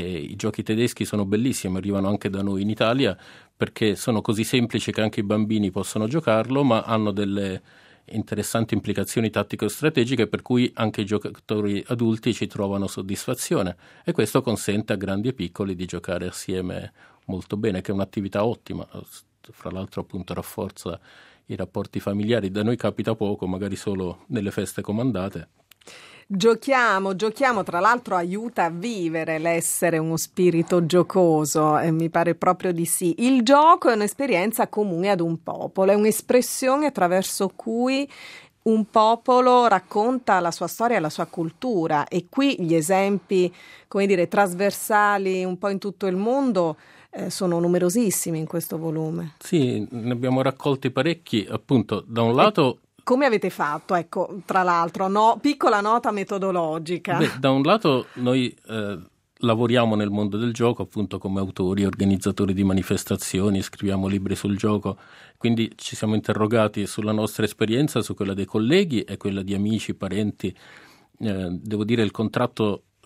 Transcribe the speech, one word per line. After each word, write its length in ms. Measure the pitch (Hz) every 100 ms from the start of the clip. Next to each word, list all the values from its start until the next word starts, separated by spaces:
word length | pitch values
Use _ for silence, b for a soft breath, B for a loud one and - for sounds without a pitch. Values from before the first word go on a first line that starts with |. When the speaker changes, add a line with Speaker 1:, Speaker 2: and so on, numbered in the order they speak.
| 90 85
Speaker 1:
i 200 | 73 101
giochi 260 | 107 -
tedeschi 400 | 98 110 120 -
sono 220 | 101 104 98
bellissimi, 500 | 107 127 113 98 92
arrivano 320 | 95 98 98
anche 220 | 104 107
da 120 | 98
noi 200 | 101 98
in 80 | 101
Italia, 480 | 107 113 131 120 90 B B B -
perché 380 | - - 110 95
sono 260 | - 107
così 240 | - 104 110
semplici 480 | 131 117 113 -
che 80 | 104
anche 180 | 107 -
i 40 |
bambini 460 | 104 107 107 110 101
possono 380 | 101 92 110 110
giocarlo, 560 | 156 - 110 113 135
ma 200 | 139 110
hanno 280 | 110 110 107
delle 500 | 101 101 101 98 92 - b b b -
interessanti 680 | 113 - 104 104 117 110
implicazioni 560 | 104 - 101 98 - 110
tattico-strategiche, 1000 | - 104 107 104 - 156 143 120 131 107
per 140 | 90
cui 280 | - 123 123 -
anche 260 | 110 107
i 40 | 101
giocatori 800 | 104 - - - 107 104 101 -
adulti 460 | 117 113 110 127
ci 140 | 104 104
trovano 400 | - 98 101 98
soddisfazione, 880 | - 98 98 - 127 - 160 92 - b b -
e 80 |
questo 280 | 170 107 139
consente 520 | 120 104 - 104 107
a 20 | 101
grandi 320 | 95 98 117
e 60 |
piccoli 420 | 127 87 - 98 87
di 100 | 90
giocare 400 | 87 - 90 90
assieme 680 | - - 92 90 92 95 _ b b -
molto 320 | 95 - 104
bene, 240 | 113 92
che 100 | 92
è 20 |
un'attività 520 | 98 95 - 98 101 110
ottima. 420 | 110 - 92 - - - - _ _
Fra 300 | - - 90
l'altro 300 | 92 95 -
appunto 320 | - 95 87
rafforza 640 | 90 - - 95 - 92 82 b b b b -
i 80 | 98
rapporti 420 | 92 104 101 101
familiari. 500 | 104 101 104 117 98
Da 140 | 98
noi 140 | 107 113
capita 360 | 107 - 107 -
poco, 300 | 101 104 92
magari 300 | 92 98 95
solo 480 | - 95 90 90 -
nelle 240 | 117 98
feste 300 | - 95 -
comandate. 680 | 104 107 127 95 95 85 80 _ _ _ B B B B B
Speaker 2:
Giochiamo, 800 | 196 220 226 269 262 233 190 190
giochiamo, 480 | 185 220 214 269 214
tra 200 | 180 175
l'altro 340 | 202 247 - 185
aiuta 480 | 175 196 233 -
a 60 | 170
vivere 680 | 170 233 214 165 160 160 160
l'essere 600 | 165 170 165 - 175 160
uno 180 | 160 160
spirito 720 | - - 180 165 170 180 165
giocoso, 920 | 180 165 185 175 156 151 160 151 151
e 140 | 165
mi 180 | 160 165
pare 260 | 170 170 165
proprio 360 | 180 180 190
di 140 | 170 170
sì. 300 | - 180 - 240
Il 180 | 262
gioco 460 | 226 285 311 359 339
è 60 | 220
un'esperienza 760 | 208 - 277 175 202 - 220
comune 400 | 214 208 165 190
ad 100 | 190
un 240 | 165 165
popolo, 480 | - 156 160 - 190
è 40 | 208
un'espressione 920 | 214 208 - 247 240 - 262 277 294
attraverso 640 | 220 175 185 190 - 190
cui 560 | - - 226 254 269 277 B B B B _
un 260 | 226 220 202
popolo 800 | 226 214 233 - 247 254 247 233
racconta 720 | 190 - 208 226 262 233 190
la 120 | 170
sua 160 | - 170
storia 280 | - 233 220
e 40 |
la 80 | 156
sua 160 | - 165
cultura, 800 | - 160 - 254 196 160 151 -
e 200 | 175 170
qui 260 | - 277 -
gli 160 | 170 165
esempi, 800 | 151 190 196 202 - 190 180 B B B B
come 160 | 196 196
dire, 240 | 185 170
trasversali 1120 | 202 202 175 202 - - 214 208 202 190 185
un 140 | 185 180
po' 100 | 202
in 120 | 196
tutto 260 | 202 180 196
il 100 | 185
mondo, 640 | 214 269 269 190 170 151 b b b
eh, 200 | 339 196
sono 300 | - 185 170
numerosissimi 800 | 175 175 175 208 220 - 180 160
in 80 | 156
questo 300 | 170 - 165
volume. 560 | 165 156 160 165 165 -
Speaker 1:
Sì, 460 | - 175 127 110 101
ne 240 | 120 117
abbiamo 280 | 120 127 131
raccolti 500 | 131 131 147 135 131
parecchi, 540 | 131 151 170 - 113 -
appunto, 500 | 110 - 131 104 104 -
da 140 | 117
un 100 | 117
Speaker 2:
E 40 | 127
Speaker 1:
lato 440 | 202 208 131 - _ _
Speaker 2:
come 220 | - 254 277
avete 240 | 208 196
fatto? 460 | - 151 156 - 180
Ecco, 460 | 160 196 - 196 -
tra 180 | 196
l'altro, 440 | 180 170 170 190 190
no, 300 | 202 220 226
piccola 400 | 285 285 320 208
nota 300 | 208 233 240
metodologica. 1080 | 208 190 202 190 180 165 160 160 175 175 170
Speaker 1:
Beh, 140 | 147 131
da 100 | 135
un 140 | 135
lato 440 | 139 214 160 131 -
noi, 420 | 123 123 131 123 - -
eh, 320 | 110 101 92 - _ _ _
lavoriamo 560 | 120 113 120 123 117 107
nel 160 | 104
mondo 260 | 104 104 104
del 160 | 120
gioco, 300 | 117 120 117
appunto, 340 | - 110 98 95
come 220 | 98 95
autori, 440 | 95 - 92 98
organizzatori 720 | 98 92 98 95 101 95 98
di 100 | 95
manifestazioni, 960 | 98 95 - 98 - 98 - 95 104 98
scriviamo 460 | 87 - 98 95 95
libri 280 | 98 98 98
sul 200 | 101 101
gioco, 420 | 104 104 101 - B B B B
quindi 340 | 120 117 110 -
ci 200 | - -
siamo 180 | 107
interrogati 720 | 107 107 104 107 117 107 104 98
sulla 260 | - 107
nostra 320 | 107 104 -
esperienza, 580 | 110 - 107 117 147 120
su 120 | -
quella 200 | 95 98
dei 120 | 98 95
colleghi 560 | 110 113 180 190 113
e 160 | - 101
quella 240 | 104 98
di 140 | 95 98
amici, 400 | 104 110 - -
parenti. 600 | 95 95 107 - 98 - B B B B B -
Eh, 280 | 113 95 90 90
devo 240 | 110 104
dire, 200 | 107 117
il 80 | 101
contratto 720 | - 107 117 123 - 107 95 _ _